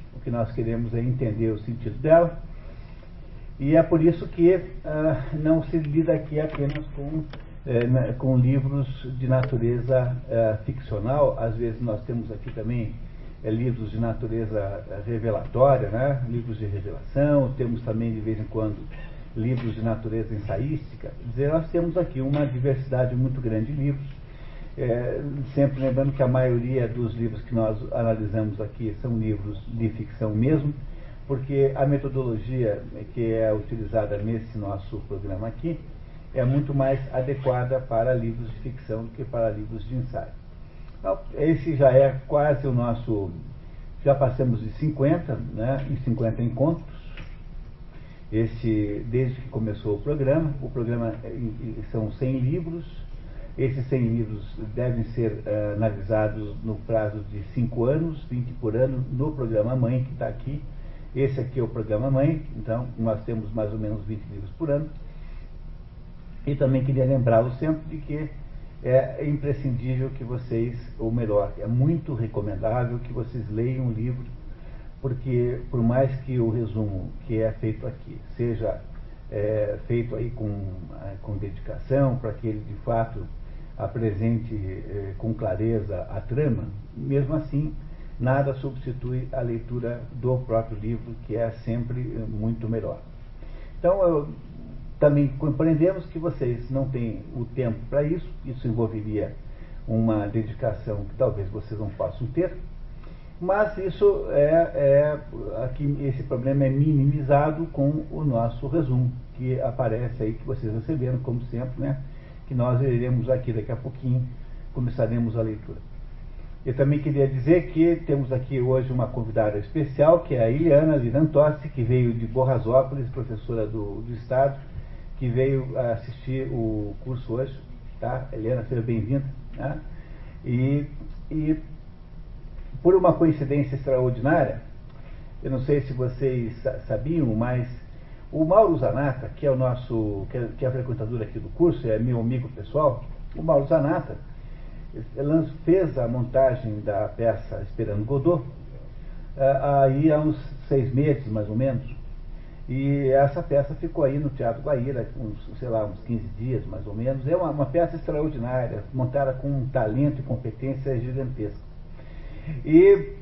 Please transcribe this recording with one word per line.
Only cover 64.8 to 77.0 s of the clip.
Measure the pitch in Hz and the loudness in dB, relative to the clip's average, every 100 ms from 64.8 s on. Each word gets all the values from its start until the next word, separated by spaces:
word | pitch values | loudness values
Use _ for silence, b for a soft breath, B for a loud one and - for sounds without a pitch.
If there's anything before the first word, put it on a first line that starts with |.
| 156 - B B B B B - - - - - - - - - 143 | -2 -8 B B B B B -12 -12 -12 -14 -16 -14 -14 -14 -8 -4
E | |
também | 143 135 131 | 2 4 4
queria | 131 131 127 | 2 2 4
lembrá-los | 135 117 113 120 - | 4 6 6 4 0
sempre | 160 156 - 156 | 0 -2 -4 -8
de | |
que | - 147 151 - B B B - | -6 -6 -6 -8 B B B -6
é | 123 131 - - 143 | 4 4 4 0 -2
imprescindível | 147 143 135 135 113 127 127 131 | 0 0 -2 -2 -2 0 0 -2
que | - 117 | -4 -6
vocês, | 123 - 117 120 120 - - | -6 -2 0 0 -2 -8 -4
ou | 113 | -2
melhor, | 120 110 104 95 - | 0 2 2 2 -2
é | 104 | 0
muito | 120 143 165 - | 2 4 2 0
recomendável | 120 110 - 104 95 110 120 123 120 | -4 -2 -2 -4 -2 0 0 0 -2
que | - | -6
vocês | 123 113 123 101 | -6 -6 -6 -4
leiam | 107 123 131 127 | -2 0 0 -2
o | |
livro, | 113 120 123 123 - B B B B B - | 0 -2 -4 -6 -10 B B B B B -6
porque | 139 120 135 120 123 - - | -4 -4 0 2 2 0 -2
por | 127 | 2
mais | 117 123 135 - | 4 4 4 0
que | - 127 | -2 0
o | 113 | 2
resumo | 113 107 110 104 95 | 2 -2 -2 -2 -2